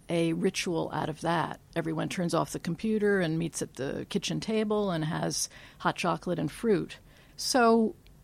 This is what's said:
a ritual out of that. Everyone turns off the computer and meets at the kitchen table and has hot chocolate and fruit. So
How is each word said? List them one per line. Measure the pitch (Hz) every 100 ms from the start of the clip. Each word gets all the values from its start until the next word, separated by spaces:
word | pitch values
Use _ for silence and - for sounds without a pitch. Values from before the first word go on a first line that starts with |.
| -
a | 170 165
ritual | 165 185 - 190 160 165
out | 151 170
of | 156
that. | 165 170 - - - 165
Everyone | 160 160 165
turns | - 170
off | 160 -
the | 147
computer | - 165 220 214 208 196
and | 165 160
meets | 165 -
at | -
the | - 135 - -
kitchen | 190 - 160
table | - 220 214 208 202
and | 165
has | 156 160 160 156 - - - -
hot | 175
chocolate | - 175 165 180 165
and | 156
fruit. | - 233 175 - - - - - -
So | - 262 233 233 220 - - -